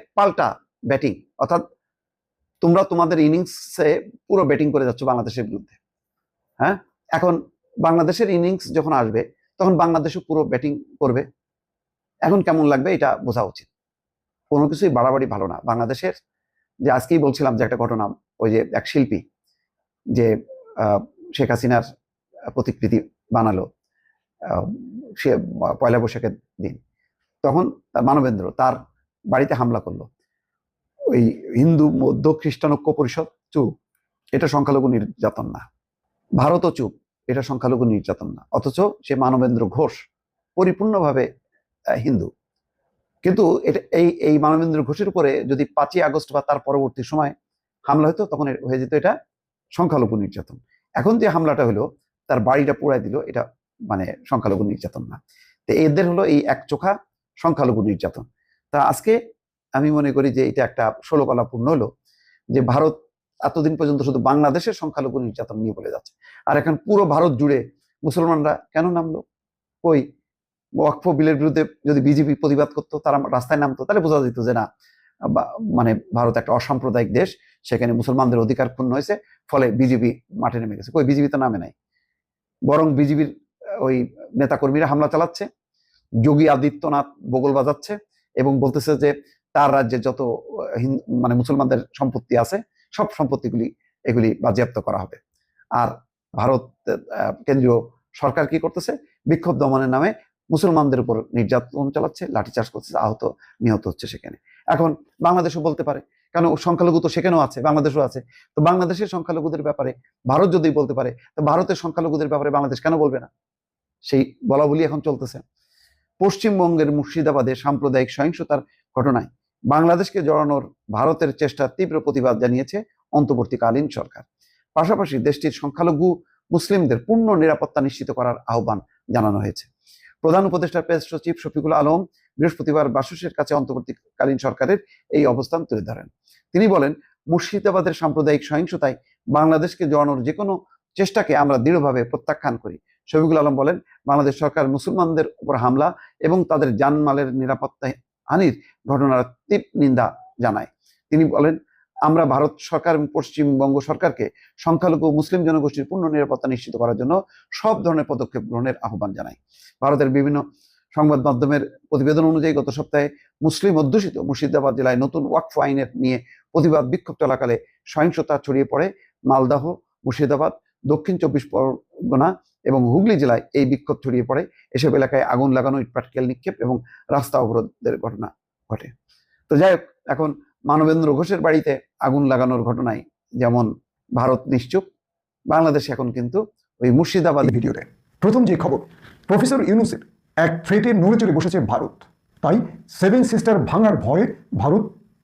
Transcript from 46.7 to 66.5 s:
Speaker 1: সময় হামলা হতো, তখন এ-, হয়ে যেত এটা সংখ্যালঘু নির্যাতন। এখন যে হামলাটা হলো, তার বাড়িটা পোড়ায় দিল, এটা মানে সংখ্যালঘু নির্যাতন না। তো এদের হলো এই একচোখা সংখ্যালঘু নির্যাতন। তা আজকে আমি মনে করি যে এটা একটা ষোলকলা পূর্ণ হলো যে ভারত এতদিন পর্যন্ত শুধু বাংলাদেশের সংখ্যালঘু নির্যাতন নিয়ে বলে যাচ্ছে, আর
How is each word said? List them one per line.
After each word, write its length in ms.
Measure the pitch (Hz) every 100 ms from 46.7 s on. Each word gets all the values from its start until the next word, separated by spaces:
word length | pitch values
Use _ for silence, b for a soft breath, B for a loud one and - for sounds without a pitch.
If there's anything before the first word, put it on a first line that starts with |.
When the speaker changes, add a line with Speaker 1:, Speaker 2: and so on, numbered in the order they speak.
| 139 131 -
Speaker 1:
সময় 320 | 117 156 143 - _ _ _ _ -
হামলা 220 | 147 156
হতো, 180 | 160 208
তখন 220 | 147 143
এ-, 180 | 127 123
হয়ে 120 | 131
যেত 140 | 131
এটা 260 | 151 175 285 - _ _ _ _
সংখ্যালঘু 460 | - 175 151 107 110
নির্যাতন। 420 | 98 - - 123 _ _ _
এখন 240 | - 160 226
যে 100 | 220
হামলাটা 380 | 165 160 139 120
হলো, 300 | 104 120 - _ _ -
তার 140 | 127
বাড়িটা 320 | 110 135 143
পোড়ায় 300 | 139 147 131
দিল, 180 | 101 135
এটা 320 | - - - _ _ - 220
মানে 260 | 98 90 - -
সংখ্যালঘু 360 | 127 104 98
নির্যাতন 420 | 104 95 - - -
না। 160 | - b b b b -
তো 60 |
এদের 360 | 214 156 147 175
হলো 160 | 175
এই 140 | 196 147
একচোখা 600 | - 131 - 147 185 202 _ _ _ -
সংখ্যালঘু 460 | 165 147 127 110
নির্যাতন। 420 | 104 92 90 - - _ _ _ _
তা 120 | 147
আজকে 500 | 127 135 214 226 233 _ _ _ _
আমি 180 | 131 151
মনে 220 | 151 143
করি 200 | 135 135
যে 160 | 120 131
এটা 160 | 131
একটা 280 | 120 - 110 -
ষোলকলা 400 | - 151 139 123
পূর্ণ 240 | 117 123 123
হলো 280 | 160 110 - _ _ _ _ -
যে 120 | 131
ভারত 400 | 127 131 156 - _ _ _ -
এতদিন 320 | 143 165 156 156
পর্যন্ত 260 | 151 143
শুধু 160 | 139 131
বাংলাদেশের 540 | 120 143 147 156 226
সংখ্যালঘু 460 | 202 156 147 135 131
নির্যাতন 400 | 117 107 113 107
নিয়ে 140 | 110
বলে 180 | 101 -
যাচ্ছে, 240 | - - b b b
আর 100 | -